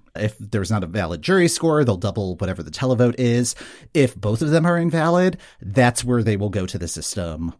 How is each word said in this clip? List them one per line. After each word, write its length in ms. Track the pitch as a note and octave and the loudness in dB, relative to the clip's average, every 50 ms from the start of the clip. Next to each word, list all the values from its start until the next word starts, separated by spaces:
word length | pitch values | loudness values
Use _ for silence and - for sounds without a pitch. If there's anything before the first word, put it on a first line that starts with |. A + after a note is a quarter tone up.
| - _ - | -20 _ -8
If 200 | - G#2+ G#2+ - - | -4 -4 -4 -4 -6
there's 320 | G#2 G2+ - G#2 F#2 E2+ | -12 -6 -4 -4 -2 0
not 120 | A2 G#2 F#2 | -2 -2 -2
a 40 | E2 | -4
valid 340 | F2+ G#2+ F#2 D#2+ F2 D#2+ | -4 -4 -4 -4 -4 -4
jury 260 | D2+ - F#3+ F#3+ F3 E3 | -2 2 4 4 4 4
score, 360 | - - D#3+ E3 D#3 D3+ C#3+ | 2 2 0 2 2 4 4
they'll 140 | A#2 G2 F2 | 2 2 0
double 400 | G2+ G2+ F2+ A2 G2 F#2 F2+ - | 0 -4 -2 -2 -4 -4 -4 -4
whatever 260 | G2 F2+ F#2 - D#2+ | -4 -4 -4 -6 -8
the 80 | D2+ | -10
televote 440 | - - B2 B2+ B2+ A2+ B2 A#2+ - - | -8 -4 0 0 2 4 4 2 2 2
is. 340 | B2+ A#2+ A#2 A#2+ B2 - - - - - - - - - - | 0 2 2 2 0 -2 -4 -8 -12 -20 -20 -20 -12 -4 0
If 220 | D#3+ C3+ A#2+ - | 2 2 2 0
both 260 | G2+ F#2+ G#2 A2 A#2 | -2 -4 -2 -2 0
of 80 | E3 D3+ | 0 2
them 160 | D#3 E3 D#3+ | 2 4 4
are 140 | F3 E3+ E3+ | 4 2 2
invalid, 580 | E3+ E3+ D#3+ E3 D#3 E3+ E3+ F3 F#3 F#3 F3+ - - - - - | 0 0 0 2 2 2 4 4 4 2 0 -2 -8 -18 -20 -16
that's 420 | - F#2+ G2+ C3 B2 B2 A#2+ - - | -10 -4 2 4 4 4 4 0 0
where 200 | B2 B2 A#2+ G#2+ | 0 0 2 2
they 140 | A2 G#2 G2 | 2 0 0
will 120 | G2+ G#2 | 0 -2
go 160 | F2 G2+ F#2 | -2 -4 -4
to 140 | F2+ - F#2 | -4 -6 -6
the 80 | E2+ E2 | -8 -8
system 680 | - E2 - - - G2+ F2 E2 D#2 D2+ E2+ E2 - | -8 -8 -8 -8 -6 -6 -6 -6 -6 -6 -6 -8 -8